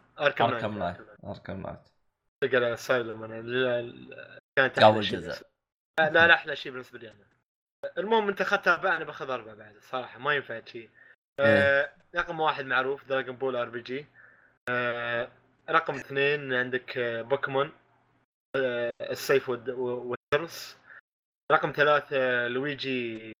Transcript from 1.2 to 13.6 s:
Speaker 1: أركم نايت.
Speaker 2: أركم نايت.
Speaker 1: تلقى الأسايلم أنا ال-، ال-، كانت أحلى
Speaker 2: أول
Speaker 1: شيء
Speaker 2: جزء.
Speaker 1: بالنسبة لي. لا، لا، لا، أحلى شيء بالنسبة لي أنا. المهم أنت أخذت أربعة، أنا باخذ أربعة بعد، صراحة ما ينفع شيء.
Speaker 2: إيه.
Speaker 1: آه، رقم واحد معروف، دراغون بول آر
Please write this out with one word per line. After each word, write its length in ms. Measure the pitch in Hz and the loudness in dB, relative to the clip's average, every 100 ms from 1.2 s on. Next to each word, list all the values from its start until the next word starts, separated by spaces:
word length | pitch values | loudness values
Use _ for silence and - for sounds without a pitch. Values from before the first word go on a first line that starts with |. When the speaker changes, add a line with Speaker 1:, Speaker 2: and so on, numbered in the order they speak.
Speaker 1:
أركم 0 | |
نايت. 120 | 98 101 | -14 -12
Speaker 2:
أركم 240 | - 95 | -12 -10
نايت. 180 | - - _ _ _ _ _ _ | -10 -12 _ _ _ _ _ _
Speaker 1:
تلقى 160 | 131 127 | 0 0
الأسايلم 680 | 120 113 - 127 113 110 | 0 -2 -2 -2 -2 -8
أنا 140 | 110 113 | -12 -10
ال-، 280 | 117 123 127 | -4 -2 0
ال-، 720 | 120 120 - 127 - - - - - | -2 -4 -12 -18 -18 -20 -20 -4 2
كانت 200 | 131 - | 2 8
أحلى 80 | 107 | 8
Speaker 2:
أول 100 | 107 | 8
Speaker 1:
شيء 140 | 98 92 | 2 -4
Speaker 2:
جزء. 80 | 85 | -6
Speaker 1:
بالنسبة 200 | - - _ _ _ _ - | -10 -14 _ _ _ _ 0
لي. 60 | 156 | 2
لا، 40 | |
لا، 160 | 165 170 | 6 6
لا، 80 | |
أحلى 220 | 165 160 139 | 6 2 -10
شيء 160 | 147 | -10
بالنسبة 260 | 127 123 117 | -12 -12 -16
لي 120 | 110 | -20
أنا. 140 | 104 _ _ _ _ _ _ - - | -20 _ _ _ _ _ _ -8 -4
المهم 300 | 196 226 202 | 2 2 2
أنت 120 | 196 | 0
أخذت 280 | 196 202 190 | 0 0 2
أربعة، 280 | 160 185 165 | 2 2 -2
أنا 80 | |
باخذ 260 | 151 147 139 | -4 -8 -6
أربعة 240 | 123 110 | -6 -8
بعد، 200 | 107 107 - | -18 -20 -20
صراحة 380 | - 131 113 113 | -10 -8 -8 -6
ما 160 | 139 | -2
ينفع 260 | 143 127 113 | -2 -2 -10
شيء. 260 | - 120 110 _ - _ _ - | -12 -16 -16 _ -20 _ _ 0
Speaker 2:
إيه. 60 | 143 | 4
Speaker 1:
آه، 460 | 143 139 139 143 - _ 170 | 6 6 4 0 -6 _ -6
رقم 240 | 170 160 | -4 0
واحد 240 | 156 139 | 0 0
معروف، 400 | 135 127 131 139 - | 0 0 2 -2 -2
دراغون 280 | 135 123 123 | -2 -2 -4
بول 200 | 135 | -2
آر 120 | 123 | -2